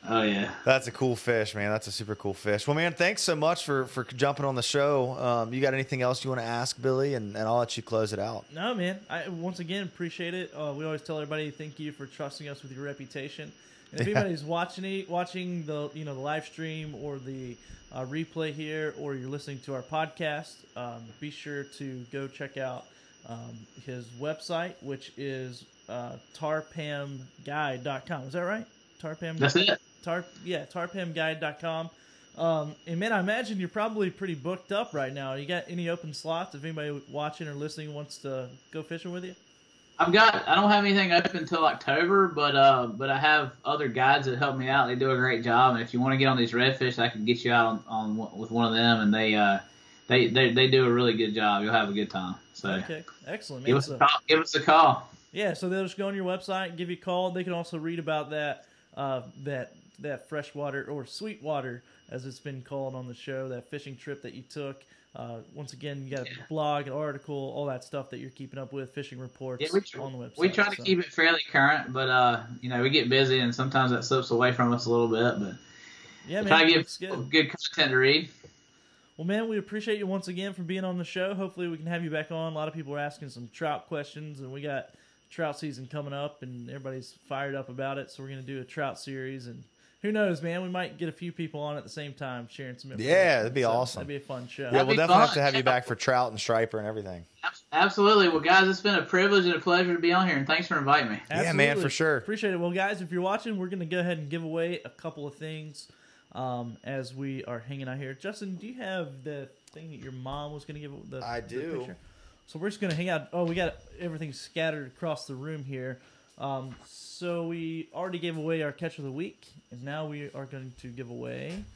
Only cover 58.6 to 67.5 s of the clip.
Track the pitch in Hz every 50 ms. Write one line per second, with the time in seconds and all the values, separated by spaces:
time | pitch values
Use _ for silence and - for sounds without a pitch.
58.6 | - _ _ _ _ _ _ - 139 139 135 127 123 - - - 139 143 143 127
59.6 | 123 - - - _ _ _ - - 147 139 120 - _ 160 151 139 - - 143
60.6 | 143 143 135 139 - - 143 147 127 - - - 202 214 208 214 123 151 156 143
61.6 | 131 131 120 123 _ _ _ _ _ _ - 127 127 135 127 - _ 151 139 131
62.6 | 123 - 143 139 135 135 131 131 127 123 120 120 - - 135 131 131 131 127 123
63.6 | 127 _ - 147 143 143 135 123 - - 139 139 - 120 - 123 127 _ - 151
64.6 | 143 139 135 135 - _ _ _ _ _ _ - 117 120 117 113 113 - - 139
65.6 | 151 131 - 127 139 147 143 139 135 135 135 135 123 - 123 123 127 - 156 156
66.6 | 151 147 147 147 143 139 131 143 151 151 143 139 - - 147 139 139 135